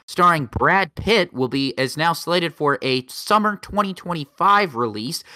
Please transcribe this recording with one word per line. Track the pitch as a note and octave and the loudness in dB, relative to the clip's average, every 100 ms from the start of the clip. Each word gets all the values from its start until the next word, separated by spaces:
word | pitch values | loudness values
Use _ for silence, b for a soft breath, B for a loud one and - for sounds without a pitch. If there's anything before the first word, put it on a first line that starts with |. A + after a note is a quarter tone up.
| B | B
starring | - F3 E3 B2+ | 2 4 4 0
Brad | - C3+ F#3 F#3 - | 0 2 2 0 -4
Pitt | - A3 F3 | 0 2 2
will | B2 B2+ | -2 -2
be, | C3+ C3+ - | 0 -2 -2
is | C3 D3 | -4 0
now | E3 | 0
slated | E3 - F3 E3+ | 0 0 0 0
for | - D3 C#3 | -2 0 0
a | C3+ C3 B2+ | 0 -2 -4
summer | - - G#3+ G#3+ G#3 | -12 0 2 2 -4
twenty | - G3 G3+ | -6 -4 -2
twenty-five | F#3 - E3+ C#3+ _ F3+ G3+ G3 A#2+ | -4 -8 -8 -8 _ 4 4 2 0
release, | A#2+ G#2+ A2+ E3 - | -2 -2 -6 -8 -12